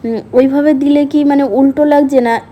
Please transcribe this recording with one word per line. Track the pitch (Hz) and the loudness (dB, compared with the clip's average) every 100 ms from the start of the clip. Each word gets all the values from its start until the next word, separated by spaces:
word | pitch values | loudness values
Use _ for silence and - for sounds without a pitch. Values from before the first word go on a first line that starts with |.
উম, | 226 226 - | -6 -8 -2
ওইভাবে | 247 269 277 294 | 0 2 0 0
দিলে | 269 285 294 285 | 0 0 0 0
কি, | 294 | 0
মানে, | 285 285 | 0 0
উল্টো | 269 214 277 269 | 0 0 0 0
লাগছে | 294 285 277 269 | 0 2 2 0
না | 240 233 - | 0 -4 -6